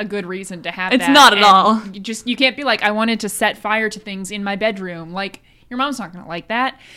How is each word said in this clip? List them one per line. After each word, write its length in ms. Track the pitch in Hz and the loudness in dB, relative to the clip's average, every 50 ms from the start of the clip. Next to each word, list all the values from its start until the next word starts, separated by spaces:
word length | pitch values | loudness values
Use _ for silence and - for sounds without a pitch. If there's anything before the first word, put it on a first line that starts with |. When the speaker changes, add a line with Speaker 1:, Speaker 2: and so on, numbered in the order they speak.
Speaker 1:
a 40 | 214 | -6
good 220 | 190 - 202 180 | -6 -6 -6 -6
reason 360 | 175 185 190 190 - 185 170 | -6 -8 -10 -10 -12 -12 -10
to 80 | 165 170 | -10 -8
have 200 | 170 190 185 185 | -6 -6 -2 -2
Speaker 2:
It's 140 | - - 175 | 0 0 2
Speaker 1:
that. 60 | 170 | 4
Speaker 2:
not 200 | 175 196 180 - | 8 8 8 8
at 40 | 202 202 | 8 8
Speaker 1:
And 60 | 208 | 8
Speaker 2:
all. 340 | 202 190 190 185 208 226 214 214 196 | 8 8 8 6 4 2 0 -2 -8
Speaker 1:
you 80 | 185 202 | -12 -12
just, 260 | 196 233 220 - - | -10 -10 -10 -6 -6
you 80 | 247 233 | -4 -2
can't 200 | - 269 262 262 | 0 0 0 0
be 80 | 285 285 | -2 -2
like, 180 | 254 214 - | -2 0 0
"I 80 | - 208 | 0 0
wanted 300 | 214 214 220 226 226 220 | 0 0 0 0 0 -2
to 80 | 220 196 | -4 -6
set 280 | - - 220 208 - | -2 0 0 0 0
fire 320 | - - 208 214 220 220 214 | -2 -4 -2 -2 -2 -2 -4
to 120 | 214 214 | -6 -8
things 300 | - 208 196 190 190 180 | -12 -12 -12 -10 -10 -10
in 120 | 208 202 | -8 -6
my 140 | 202 202 202 | -6 -6 -4
bedroom." 560 | 190 220 226 208 196 185 180 170 165 165 165 | -2 -2 -4 -4 -4 -8 -10 -10 -12 -12 -10
Like, 300 | 175 190 233 247 - - _ _ _ _ _ - | -8 -8 -8 -8 -10 -16 _ _ _ _ _ -10
your 80 | 247 | -6
mom's 220 | 247 269 294 262 247 | -4 -4 -4 -4 -8
not 120 | 196 160 | -10 -12
gonna 140 | 180 175 - | -14 -16 -14
like 220 | 160 170 175 - - | -12 -12 -10 -8 -6
that. 320 | 220 240 254 269 - - - - - | -4 -4 -4 -4 -6 -10 -20 -20 -20